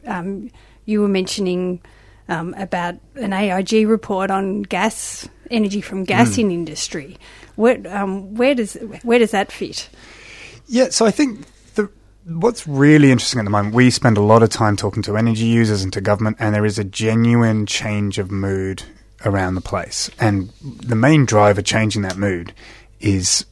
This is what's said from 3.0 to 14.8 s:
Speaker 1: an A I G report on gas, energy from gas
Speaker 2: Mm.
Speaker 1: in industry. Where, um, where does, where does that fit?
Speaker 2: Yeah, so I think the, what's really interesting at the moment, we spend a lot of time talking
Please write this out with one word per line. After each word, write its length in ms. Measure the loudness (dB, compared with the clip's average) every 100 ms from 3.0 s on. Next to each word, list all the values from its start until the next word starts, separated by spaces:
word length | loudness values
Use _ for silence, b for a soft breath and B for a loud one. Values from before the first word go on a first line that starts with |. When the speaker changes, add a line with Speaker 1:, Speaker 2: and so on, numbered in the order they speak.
| _ -10
Speaker 1:
an 160 | -6
A 200 | -2 -2
I 100 | -2
G 220 | 0 2
report 460 | 2 0 0 -4 -2
on 320 | -2 -2 -4
gas, 680 | -4 -2 -2 -4 -12 -12 -16 -20 -6
energy 300 | -2 -2 -2
from 240 | -6 -8
gas 320 | -2 2 2 2
Speaker 2:
Mm. 20 |
Speaker 1:
in 120 | 0
industry. 680 | -2 -6 -8 -10 -10 -14 -20 B B B 0
Where, 240 | 2 2 -4 -6
um, 380 | -4 -6 -8
where 200 | -2 0
does, 200 | 0 -4 -8 -14 -10
where 160 | 0 2
does 120 | 2
that 220 | 0 -4
fit? 360 | -6 -8 -8 -14 B B B B B B B -4
Speaker 2:
Yeah, 220 | 0 2
so 180 | 2 2
I 40 |
think 340 | 2 -2 -2 -16 _ _
the, 140 | -6 -6 _ _ _ -12
what's 400 | -2 -2 -2 -6
really 460 | 4 6 8 8
interesting 260 | 6 2 -4
at 60 |
the 60 | 0
moment, 240 | 0 0
we 160 | 4 4
spend 260 | 4 2 4
a 60 |
lot 200 | 6 6
of 60 | 6
time 260 | 2 0
talking 260 | 0